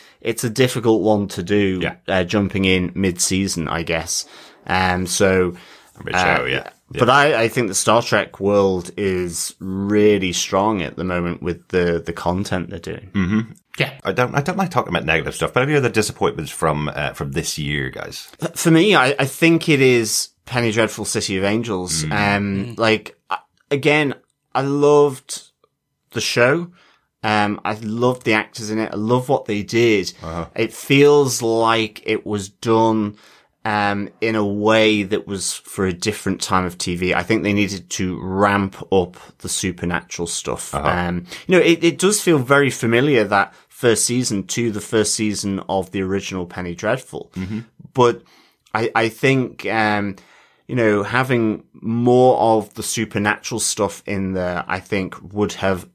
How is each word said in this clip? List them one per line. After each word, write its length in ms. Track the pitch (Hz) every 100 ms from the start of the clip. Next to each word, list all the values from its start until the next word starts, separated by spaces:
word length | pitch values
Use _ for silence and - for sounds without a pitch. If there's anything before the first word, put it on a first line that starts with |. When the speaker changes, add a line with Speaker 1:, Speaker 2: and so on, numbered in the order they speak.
| - _
Speaker 1:
it's 220 | - 113
a 80 | 120
difficult 500 | 107 127 127 113 110
one 260 | 104 107 98
to 120 | -
do, 380 | 87 104 98 92
Speaker 2:
Yeah. 140 | 76 - -
Speaker 1:
uh, 160 | 92 87
jumping 400 | 107 98 98 95
in 260 | 92 90
mid-season, 760 | 95 95 87 - 95 98 85 78
I 140 | 82
guess. 460 | 80 80 80 - - - - _ -
Um, 400 | 92 92 90 90
so, 480 | - 95 95 90 87 - - _ - -
Speaker 2:
Mid-show, 380 | 92 90 87
Speaker 1:
uh, 20 | 64
Speaker 2:
yeah. 240 | 65 - _ _
Yeah. 80 | -
Speaker 1:
but 100 | 120
I, 340 | 139 147 120
I 40 | 117
think 200 | 127 107
the 60 | 95
Star 280 | - 113
Trek 360 | 117 107 - -
world 520 | 98 101 95 92 85 -
is 600 | 98 92 90 82 - -
really 720 | 95 95 98 104 104 101 92
strong 500 | 85 - 95 104 104
at 120 | 78 -
the 80 |
moment 380 | 90 87 87 85
with 260 | 87 82 -
the, 320 | 90 87 85 82
the 80 |
content 560 | 85 87 90 104 92 87
they're 100 | 92
doing. 300 | - - 98
Speaker 2:
Mm-hmm. 380 | 101 90 110 110 - _ -
Speaker 3:
Yeah. 180 | 135 -
Speaker 2:
I 80 | -
don't, 240 | 127 123 139
I 60 |
don't 160 | 139 -
like 100 | 185
talking 240 | 120 -
about 120 | 85 71
negative 280 | 80 73
stuff, 200 | - -
but 80 | -
have 80 | 139
you 60 | 147
other 120 | 123
disappointments 640 | 107 101 - 87 73 76
from, 360 | - 80 73 73
uh, 200 | - 69
from 180 | - 71
this 260 | 76 76 -
year, 320 | 71 73 64
guys? 380 | - - - - - - -
Speaker 1:
For 140 | 170
me, 220 | 160 208 165
I, 200 | 131 143
I 80 | 135
think 420 | - 165 165 165
it 120 | 139
is 480 | 131 120 107 - - _ -
Penny 260 | 123 117
Dreadful, 340 | 110 110 - 101
City 320 | 110 101 95
of 60 | 98
Angels. 580 | 110 113 95 90 80
Speaker 2:
Mm. 80 | 78 101 101 101
Speaker 1:
Um, 280 | 101 98 120 113
Speaker 3:
Mm. 20 |
Speaker 1:
like, 380 | 113 107 - - -
I, 80 | - _ _ -
again, 460 | 143 147 151 143 - _ _ _
I 80 | 127
loved 840 | 139 143 143 147 147 131 - - - _ _ _ _ _ _
the 80 | 117
show. 520 | - 127 123 165 175 _ _ _ _ _
Um, 380 | 110 107 104 104
I 120 | - 107
loved 480 | 110 113 127 127 123
the 80 |
actors 360 | 110 - - 107
in 80 | 107
it. 120 | 110
I 40 | 104
love 320 | 110 127 127
what 160 | 135 -
they 180 | 104
did. 480 | 101 117 117 101 90 -
Speaker 2:
Uh-huh. 260 | 82 85 82 -
Speaker 1:
It 180 | 113
feels 680 | - - 135 143 147 135 117
like 600 | 117 113 113 113 107 - -
it 200 | 110 95
was 240 | 104 98
done, 680 | - 120 113 113 110 104 104 - _ _ _
um, 460 | 110 104 101 101 101 -
in 140 | 113 110
a 100 | 104
way 580 | 104 107 110 110 107
that 240 | 95 107 -
was 260 | 95 -
for 320 | - - - 92
a 80 |
different 480 | 87 107 - 98 92
time 240 | - 92 90
of 140 | 90
T 160 | 98 87
V. 180 | 90
I 80 | 82
think 220 | 90 107
they 100 | 98
needed 380 | 101 95 95 -
to 280 | - 92 87
ramp 560 | 92 95 101 101 98 - -
up 260 | 98 90 - - _
the 120 | 90
supernatural 800 | - - 87 87 87 - - 85
stuff. 460 | - - 58 -
Speaker 2:
Uh-huh. 160 | 143 143
Speaker 1:
Um, 360 | 180 175 175 175 - -
you 100 | 180
know, 40 |
it, 200 | 156 165
it 160 | 165 135
does 200 | 185 202
feel 200 | 175 151
very 320 | 120 139 135
familiar, 520 | - 117 117 147 123 101
that 280 | 101 - - _
first 340 | - 123 107 -
season, 420 | 123 123 101 95
to 240 | - 117
the 100 | 104
first 320 | - 110 104
season 460 | - 107 95 101 98 -
of 220 | 95 90
the 100 | 101
original 460 | 92 98 95 92 87
Penny 260 | - 90
Dreadful. 580 | 87 107 131 - 64 - 92
Speaker 2:
Mm-hmm. 240 | 92 110 - _ -
Speaker 1:
But 300 | - 120 - _ _ _ _ _
I, 180 | 107 117 117
I 140 | 113
think, 580 | - 135 135 123 - 98
um, 480 | 110 107 104 101 95 _ _ _ _ -
you 80 | 127
know, 280 | 110 104
having 600 | 101 123 131 123 110 104 _
more 640 | - 107 117 123 123 127 117
of 340 | 113 110 98 -
the 80 |
supernatural 760 | - - 110 107 104 107 - 113
stuff 420 | - - 101 - -
in 260 | 101 95
there, 300 | 92 90 87 -
I 120 | 92
think 540 | - 101 90 - 87
would 200 | 101 101
have 340 | - 98 90 -